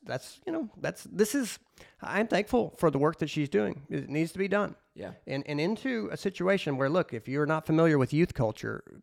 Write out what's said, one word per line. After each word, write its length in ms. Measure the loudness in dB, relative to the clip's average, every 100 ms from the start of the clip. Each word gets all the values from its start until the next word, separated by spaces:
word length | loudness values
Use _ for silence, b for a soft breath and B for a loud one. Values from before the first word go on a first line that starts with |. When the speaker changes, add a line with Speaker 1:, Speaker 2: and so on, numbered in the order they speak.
Speaker 1:
that's, 360 | -8 -8 -8 -14 -6
you 60 |
know, 160 | -6 -6 -6
that's, 280 | -6 -6
this 300 | -8 0 0
is, 240 | 0 -4 -8 _ B B B
I'm 240 | -4 -2 0
thankful 460 | 0 2 0 0 2
for 140 | 2
the 80 | 4
work 200 | 2 0
that 100 | -4
she's 180 | -2 0
doing. 380 | 0 0 -4 -6
It 220 | -6 -4
needs 220 | -2 -2
to 60 | -2
be 80 | 0
done. 280 | 0 -2 -6 _
Speaker 2:
Yeah. 180 | -14 -12 -12 -6
Speaker 1:
And, 160 | -6 -4
and 120 | -2
into 520 | 0 -2 -4 -4 -4
a 60 | -4
situation 580 | -6 -2 0 2 0 0
where, 140 | 2
look, 240 | 2 0
if 140 | -6 -4
you're 180 | 0 2
not 180 | 0
familiar 320 | 2 4 6 6
with 160 | 4
youth 220 | 4 2
culture, 500 | 2 -2 -2 -6 -8 -10 -16